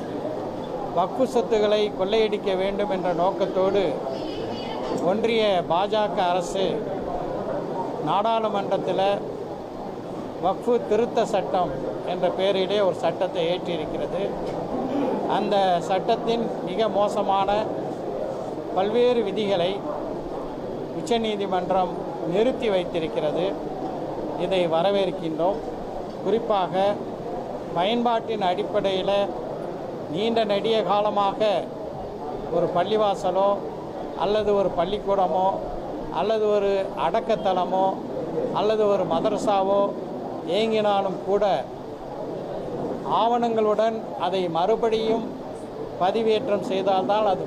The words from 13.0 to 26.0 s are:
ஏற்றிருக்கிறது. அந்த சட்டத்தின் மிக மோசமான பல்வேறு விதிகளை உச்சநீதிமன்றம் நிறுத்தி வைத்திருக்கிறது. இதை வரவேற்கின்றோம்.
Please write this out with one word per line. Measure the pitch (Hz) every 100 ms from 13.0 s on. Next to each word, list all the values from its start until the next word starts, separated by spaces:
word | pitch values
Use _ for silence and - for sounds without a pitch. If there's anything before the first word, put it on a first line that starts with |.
| 165 165 180 185 165
ஏற்றிருக்கிறது. | 180 170 165 151 - - 185 202 - - - - 247 - 285 233 202 -
அந்த | 180 208 202 190 175
சட்டத்தின் | 165 190 202 226 226 233 220 - 165
மிக | 185 220
மோசமான | 190 202 208 196 196 196 208 214 - - - - - - - - - - 185
பல்வேறு | 202 233 240 233
விதிகளை | 202 185 202 190 180 202 - - - - - - - - - - - 165
உச்சநீதிமன்றம் | 165 233 220 208 196 185 180 190 175 175 - - 160
நிறுத்தி | 185 247 254 233
வைத்திருக்கிறது. | 190 175 175 156 160 151 143 185 - - - - - - - - - 175
இதை | 185 170
வரவேற்கின்றோம். | 160 190 202 185 - 165 151 175 226 - - - -